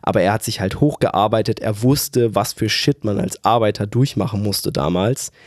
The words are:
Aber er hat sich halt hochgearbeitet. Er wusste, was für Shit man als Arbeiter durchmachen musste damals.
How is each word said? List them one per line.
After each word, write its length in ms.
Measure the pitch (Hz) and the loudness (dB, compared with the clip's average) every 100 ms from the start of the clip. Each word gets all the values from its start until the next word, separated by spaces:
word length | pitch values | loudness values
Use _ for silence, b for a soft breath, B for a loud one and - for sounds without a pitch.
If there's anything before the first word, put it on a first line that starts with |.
Aber 200 | - 98 | 0 2
er 100 | 90 | 2
hat 140 | 107 - | 2 -2
sich 160 | - | -4
halt 180 | 95 - | -4 2
hochgearbeitet. 800 | 147 - 123 - 104 110 110 107 | 0 2 0 2 2 2 0 -2
Er 220 | - 104 | -4 0
wusste, 540 | 123 143 - 127 117 98 | 2 2 0 0 2 0
was 180 | 110 | -2
für 160 | - 110 | -2 -2
Shit 340 | - - 139 | 0 0 0
man 160 | 107 101 | -2 -2
als 240 | - - | -2 -2
Arbeiter 420 | 101 120 107 - 107 | 0 2 2 0 -2
durchmachen 560 | 117 139 - 98 104 | 0 0 0 -2 -2
musste 300 | 104 98 - | -2 -2 -4
damals. 600 | - 71 90 104 135 - B | -2 0 0 0 -2 -6 B